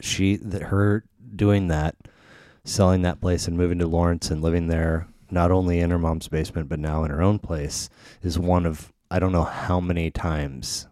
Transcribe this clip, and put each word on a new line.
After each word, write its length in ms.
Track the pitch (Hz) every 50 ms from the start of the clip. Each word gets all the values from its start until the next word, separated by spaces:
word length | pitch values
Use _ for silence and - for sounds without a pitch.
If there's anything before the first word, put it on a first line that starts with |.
she, 360 | - - - - 95 98 101
th-, 260 | - - 104 90 95 -
her 400 | - 101 98 101 104 101 110 - _ _ _ - 120 104
doing 320 | 95 104 101 104 101 92 85
that, 260 | 80 76 78 80 - _ - - _ _ - - - - - - _ _ -
selling 380 | - - 101 95 92 92 92 90
that 160 | 90 - -
place 260 | - 90 87 85 -
and 100 | 87 85
moving 220 | 87 90 85 87 87
to 80 | 87
Lawrence 420 | 82 82 85 85 87 85 80 - -
and 100 | 80 78
living 260 | 76 82 85 87 85
there, 400 | 82 82 82 82 82 80 80 87 - - _ - -
not 180 | 90 87 87 87
only 280 | 92 92 92 87 87 85
in 100 | 85 85
her 100 | 87 85
mom's 280 | 82 82 82 82 -
basement, 420 | - 82 78 78 - - 87 76 69
but 100 | 82 76
now 240 | 76 78 76 80 78
in 60 | 76
her 100 | - 85 90
own 160 | 101 104 101
place, 500 | - - 82 73 71 73 - - - - - _ - - - _
is 160 | - 87 80 90
one 260 | 87 87 90 90 85
of, 260 | 82 78 - - - _ _ _ _
I 60 | - 92
don't 120 | 90 92
know 120 | 92 85 80
how 360 | - - - - - 90 90
many 320 | 90 90 87 85 82 80
times 760 | - - - 85 78 76 71 69 65 64 - - - - - -